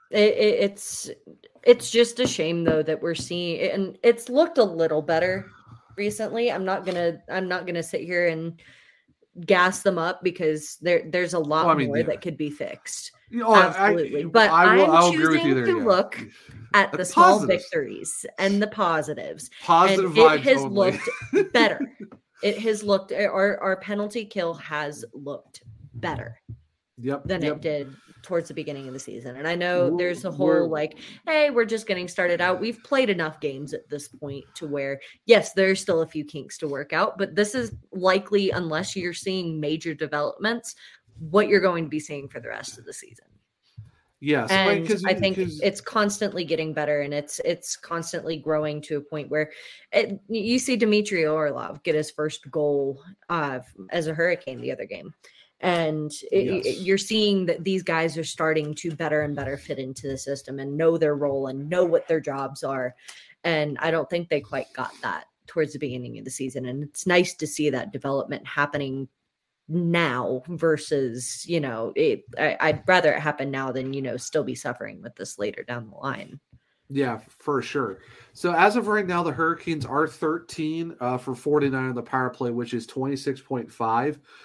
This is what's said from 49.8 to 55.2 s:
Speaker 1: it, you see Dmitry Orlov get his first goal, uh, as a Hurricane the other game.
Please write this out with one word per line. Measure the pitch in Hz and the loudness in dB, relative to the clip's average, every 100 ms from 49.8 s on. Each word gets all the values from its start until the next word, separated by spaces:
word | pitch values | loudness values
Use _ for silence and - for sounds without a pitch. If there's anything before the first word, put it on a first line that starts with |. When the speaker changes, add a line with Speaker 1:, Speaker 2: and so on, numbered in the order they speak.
| _ | _
Speaker 1:
it, | - 220 196 - | 0 0 -4 -6
you | 226 214 247 | -4 0 0
see | - 240 | 0 2
Dmitry | 214 208 208 185 156 | 4 2 2 0 0
Orlov | 156 151 127 104 151 | 0 0 -4 -8 -8
get | 175 151 | -2 -2
his | 151 | -2
first | - 151 - 135 | -4 -6 -6 -8
goal, | 160 147 143 139 135 180 - - | -2 0 2 0 -4 -12 -18 -6
uh, | 165 143 127 - - 95 | -4 -2 -6 -12 -20 -6
as | 175 156 | -4 -2
a | |
Hurricane | 156 170 - - 123 | 0 0 0 -4 -10
the | 123 | -8
other | - - | -8 -8
game. | - 170 - | -12 -14 -18